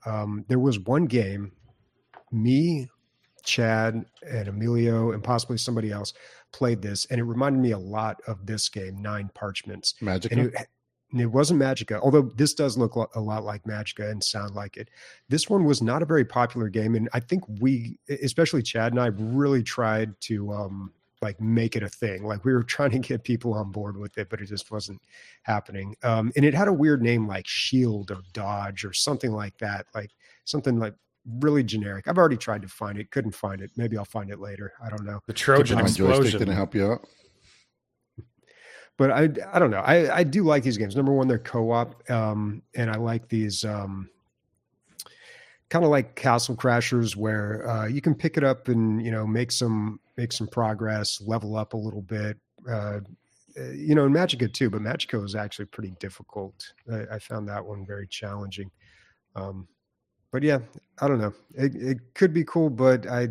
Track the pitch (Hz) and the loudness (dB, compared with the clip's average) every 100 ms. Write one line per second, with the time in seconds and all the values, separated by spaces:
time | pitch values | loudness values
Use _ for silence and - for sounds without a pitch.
0 | - 110 104 104 101 127 135 110 95 139 | -8 -6 -4 -6 0 2 2 0 0 2
1 | 170 120 101 101 101 - _ _ _ _ | 4 2 0 -2 -10 -14 _ _ _ _
2 | _ - - 113 113 135 165 156 127 _ | _ -20 -6 0 2 4 4 0 -4 _
3 | _ _ _ _ - - 113 110 113 113 | _ _ _ _ -4 0 2 4 2 -2
4 | - _ - 120 101 101 113 120 117 113 | -8 _ -10 -8 -6 -4 0 2 2 2
5 | 113 107 104 120 - 117 - 113 110 101 | 0 -2 0 -2 -2 -4 -2 -2 -2 -6
6 | 101 - - - _ - 127 113 104 101 | -8 -12 -20 -20 _ -2 0 0 -2 -6
7 | - 123 117 117 139 135 127 104 92 107 | -4 -2 -2 0 2 2 2 0 -4 -4
8 | 110 - - 101 98 107 - 107 95 95 | -4 -6 -10 -10 -6 -4 -4 -6 -10 -10
9 | 104 104 101 - 104 95 - 98 - - | -8 -6 -8 -8 -10 -8 -12 -6 -6 -4
10 | 104 92 113 120 123 - - _ _ _ | -2 -2 0 0 0 -2 -12 _ _ _
11 | _ 123 120 123 147 165 135 135 - 107 | _ -2 2 4 4 4 2 0 -4 0
12 | 131 147 127 113 147 - 143 113 117 120 | 4 6 4 2 0 2 0 2 0 0
13 | 110 113 107 107 104 104 110 107 107 - | -4 -4 -4 -4 -6 -8 -8 -8 -8 -8
14 | 104 107 - 107 101 101 101 - 113 - | -6 -4 -4 -4 -8 -8 -10 -12 -16 -18
15 | - - - 147 - 202 156 143 113 135 | -20 -16 -2 -2 2 4 4 4 2 0
16 | 160 156 120 127 120 123 110 104 110 113 | 2 4 4 2 0 0 -2 0 0 0
17 | 113 123 120 185 185 104 127 131 117 - | 0 -4 -2 -4 -4 0 2 2 -2 -10
18 | - 139 139 - 165 156 113 117 113 123 | -8 -4 -4 2 2 2 -2 0 0 2
19 | 120 98 110 127 143 135 117 - 113 110 | 0 0 -2 0 2 2 0 -2 0 0
20 | 107 98 - 107 101 104 101 98 95 _ | -2 -6 -6 -4 -4 -6 -6 -8 -12 _
21 | _ - 107 98 110 117 113 117 101 - | _ -10 -8 -4 0 2 2 -2 -6 -4
22 | 110 92 104 101 127 127 120 - 143 127 | -4 -4 -6 -2 2 2 2 0 0 0
23 | 127 120 - 117 123 107 101 98 104 98 | -2 -4 -2 -2 0 -2 -4 -6 -8 -8
24 | 104 - 101 107 101 101 - 107 98 95 | -10 -8 -8 -8 -10 -10 -8 -10 -10 -14
25 | _ - - - - 107 - 98 98 104 | _ -20 -20 -14 -4 -4 -4 -12 -12 -4
26 | 123 113 110 131 147 139 208 175 151 143 | 0 2 2 4 4 6 2 4 4 4
27 | 120 120 107 95 95 - - 131 120 107 | 4 2 0 -4 -6 -4 0 2 2 0
28 | 98 95 92 110 101 104 101 98 101 - | -6 -12 -12 -8 -4 -4 -6 -8 -8 -4
29 | - 139 123 107 104 - 107 101 - 110 | -2 -2 -2 -4 -6 -8 -6 -6 -8 -12
30 | 101 _ _ _ - 151 135 117 110 - | -12 _ _ _ -6 -4 0 0 0 -6
31 | _ _ 120 117 147 147 117 107 101 98 | _ _ -12 -2 2 4 2 -2 -4 -6
32 | - 180 165 120 - 107 95 - 104 101 | 0 6 6 4 -2 -6 -6 -10 -8 -8
33 | 110 - 110 - 101 95 95 - 117 110 | -6 -4 -4 -4 -6 -6 -10 -6 -4 -4
34 | 101 110 101 101 98 98 104 - 113 107 | -6 -8 -8 -10 -12 -12 -14 -12 -12 -10
35 | 101 104 - 113 - 139 127 110 - 110 | -10 -10 -8 -4 4 6 6 4 4 4
36 | 95 131 127 107 104 92 95 107 98 120 | 6 6 6 4 2 2 0 2 2 0
37 | - _ _ _ _ _ _ _ _ _ | -4 _ _ _ _ _ _ _ _ _
38 | _ - - _ _ _ - - - - | _ -20 -20 _ _ _ -20 -20 -10 2
39 | 135 127 156 147 190 196 151 98 - 165 | 4 6 4 2 0 4 4 4 6 6
40 | 151 123 165 175 170 147 127 107 104 113 | 6 4 2 4 4 4 2 0 0 2
41 | 135 139 131 117 - 120 113 117 120 - | 4 4 4 2 0 -2 2 2 0 -6
42 | - 120 110 107 104 107 - - 113 110 | -4 0 0 -2 -4 -6 -10 -4 -2 -2
43 | 117 113 - 113 107 98 110 104 98 95 | -2 -4 -2 -2 -2 -2 -4 -4 -6 -8
44 | 95 _ _ _ _ _ _ _ _ - | -12 _ _ _ _ _ _ _ _ -20
45 | - _ - - - _ - 165 165 143 | -20 _ -20 -20 -20 _ -2 4 6 6
46 | 117 - 131 120 120 120 131 120 117 123 | 2 0 4 4 2 0 2 2 2 0
47 | 113 101 107 107 104 110 123 113 110 135 | 0 -2 -2 -2 -4 -6 -4 -4 -2 0
48 | 165 143 165 160 139 131 - 117 113 110 | 0 2 0 2 2 2 0 2 2 0
49 | 113 113 107 110 123 - 120 110 107 107 | -2 -2 0 -2 -2 0 0 0 -2 -6
50 | _ - 117 - 107 - 110 107 110 107 | _ -8 -6 -4 -6 -2 0 0 -2 -2
51 | 101 - 101 113 104 107 107 113 107 101 | -4 -6 -4 -4 -4 -6 -6 -6 -8 -10
52 | 92 110 104 107 _ _ 123 113 104 104 | -8 -6 -6 -8 _ _ -8 -6 -6 -8
53 | 98 - _ _ _ - 127 139 156 151 | -10 -20 _ _ _ -14 -12 -8 2 4
54 | 139 147 180 123 120 - 127 104 107 143 | 6 4 2 0 -2 0 0 0 -4 -6
55 | - 117 101 107 104 - 104 - 104 90 | -4 -6 -4 -6 -8 -10 -14 -12 -12 -10
56 | 98 - - 104 98 - - _ - 110 | -14 -14 -16 -12 -12 -14 -20 _ -10 -8
57 | 104 107 - 113 104 104 92 101 98 101 | -8 -12 -10 -10 -8 -8 -10 -12 -10 -12
58 | 101 - 104 101 98 92 98 _ _ _ | -12 -12 -10 -10 -10 -12 -14 _ _ _
59 | _ _ _ 98 95 95 92 _ _ _ | _ _ _ -12 -10 -10 -16 _ _ _
60 | _ _ _ 131 147 139 117 - _ - | _ _ _ -2 2 2 0 -20 _ -2
61 | 143 127 107 - _ - 139 135 123 127 | 0 2 0 -6 _ -2 -2 -2 -4 -4
62 | - - 190 160 156 170 156 135 131 127 | -6 2 2 2 0 2 2 4 6 4
63 | - 123 123 | 2 -2 -2